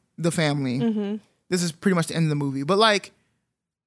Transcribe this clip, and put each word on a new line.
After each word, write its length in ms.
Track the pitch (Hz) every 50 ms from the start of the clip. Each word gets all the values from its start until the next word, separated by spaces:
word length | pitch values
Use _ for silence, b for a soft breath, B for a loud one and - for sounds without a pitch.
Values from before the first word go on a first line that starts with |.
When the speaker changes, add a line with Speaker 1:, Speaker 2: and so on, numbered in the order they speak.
| _ _ _
Speaker 1:
the 140 | - 160 170
family. 480 | 160 175 156 147 143 147 135 127 120 175
Speaker 2:
Mm-hmm. 380 | 240 226 208 214 202 202 214 208 _ _ _ _ _ -
Speaker 1:
This 100 | 180 175
is 100 | 175 165
pretty 240 | 147 - - 202 180
much 100 | 170 160
the 80 | - -
end 120 | 165 165
of 20 | 156
the 60 | 147
movie. 260 | 143 139 139 135 135
But, 160 | 139 151 196 202
like, 320 | 226 220 208 196 - - _ _ _ _ _ _ _ _ _ _ _ _ _ _ _